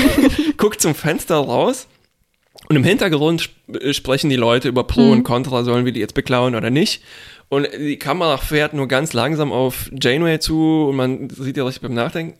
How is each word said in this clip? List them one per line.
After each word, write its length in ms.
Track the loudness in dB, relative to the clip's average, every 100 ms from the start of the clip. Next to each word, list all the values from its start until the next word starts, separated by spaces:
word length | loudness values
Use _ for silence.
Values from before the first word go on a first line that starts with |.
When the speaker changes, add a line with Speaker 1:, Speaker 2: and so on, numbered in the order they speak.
| 4
Speaker 1:
<laughs> 440 | 4 2 2 -2 0
guckt 240 | 0 2
zum 160 | -2 0
Fenster 400 | -2 -4 0 0
raus 500 | 2 2 0 -2 -10 _ _ _ _ _ _ -20 -2
und 60 |
im 80 | 2
Hintergrund 600 | 4 2 2 2 2 0 -4
sp-, 320 | -12 -12 -6
äh, 160 | -4
sprechen 340 | -4 -2 0 2
die 80 | 2
Leute 300 | 2 2 2
über 140 | 0
Pro 180 | 0 4
Speaker 2:
Mhm. 80 | 6
Speaker 1:
und 100 | 6
Contra, 400 | 2 -2 -2 -2
sollen 220 | 0 0
wir 80 | 0
die 80 | -2
jetzt 140 | -4
beklauen 420 | -4 -2 0 0 0
oder 140 | 0
nicht. 320 | 0 0 -2 -12 -20 -20 -20 _
Und 200 | -2 -2 -4
die 180 | -6 -6
Kamera 420 | -4 -2 0 -2
fährt 360 | -2 -2 0
nur 140 | -2 -2
ganz 240 | -2 0
langsam 400 | -2 -2 -2 -2
auf 360 | 0 -2 -4 -10 -2
Janeway 440 | 0 2 2 0
zu 480 | 0 0 2 2 2
und 60 | 0
man 340 | -2 -2 -8
sieht 260 | -8 -8 -4
ja 60 |
richtig 200 | -6 -6
beim 120 | -6
Nachdenken. 400 | -4 -4 -4 -10